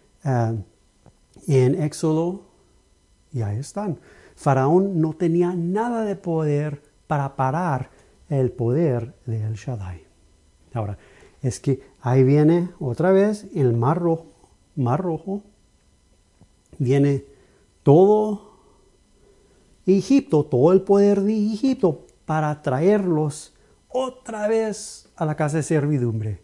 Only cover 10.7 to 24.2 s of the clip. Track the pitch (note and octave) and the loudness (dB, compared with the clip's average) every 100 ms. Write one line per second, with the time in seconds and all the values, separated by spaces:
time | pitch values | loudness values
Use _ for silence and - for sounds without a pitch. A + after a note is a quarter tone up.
10.7 | A#2+ G2+ G2+ - - - _ B2+ - C#3 | -8 -8 -10 -16 -20 -20 _ -6 -4 -4
11.7 | C3+ - _ B2 C3 C3 D3 D3+ E3+ F3 | -4 -6 _ 0 2 4 4 4 2 0
12.7 | - C#3 A#2 F3+ F#3+ G#3 G#3 - G3 B2+ | -6 -8 -2 2 2 2 -2 -6 0 0
13.7 | A#2 B2+ E3+ E3+ E3 - _ _ _ _ | 2 0 0 0 -2 -6 _ _ _ _
14.7 | D#3 B2 B2+ F#3 D#3+ G3 G3+ - _ _ | -4 -2 -2 -2 -6 -8 -10 -12 _ _
15.7 | _ _ _ _ _ _ _ _ _ _ | _ _ _ _ _ _ _ _ _ _
16.7 | - B2+ C#3 C#3+ C#3 - - _ _ _ | -4 0 2 2 0 -6 -20 _ _ _
17.7 | _ D3 D3+ G3 G#3+ G#3+ G3+ - _ _ | _ 4 6 6 4 0 -6 -12 _ _
18.7 | _ _ _ _ _ _ _ _ _ _ | _ _ _ _ _ _ _ _ _ _
19.7 | _ - G3 F#3 C#4 - D3+ C#3+ B2 D#3 | _ 2 2 4 2 4 0 2 4 4
20.7 | F#3+ G3 G3+ G3+ G3+ G3+ A3 G#3 G#3 C4+ | 4 4 4 4 2 0 0 -2 0 -2
21.7 | B3+ F3 - - _ - D#3 D3+ D3 C#3+ | 0 0 -2 -10 _ -4 -2 -2 -4 -4
22.7 | B2+ F3+ G#3 F#3 D#3 D3+ - - _ _ | 0 2 2 2 0 -2 -6 -16 _ _
23.7 | _ _ B3+ B3+ B3+ | _ _ -6 -6 -8